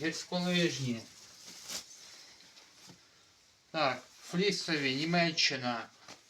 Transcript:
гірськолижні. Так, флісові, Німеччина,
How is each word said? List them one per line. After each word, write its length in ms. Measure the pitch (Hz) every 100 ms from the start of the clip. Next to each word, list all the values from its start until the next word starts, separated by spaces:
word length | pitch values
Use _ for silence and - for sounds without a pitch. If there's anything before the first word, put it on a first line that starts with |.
гірськолижні. 1000 | 160 - - 180 180 180 165 131 127 113 - - - - - - - - - - - - - - - - - - - - - - - _ _ _ _
Так, 320 | 160 139 123 - -
флісові, 720 | - 175 202 180 - 151 139 135
Німеччина, 920 | 165 175 170 156 - 131 123 117 110 - - - -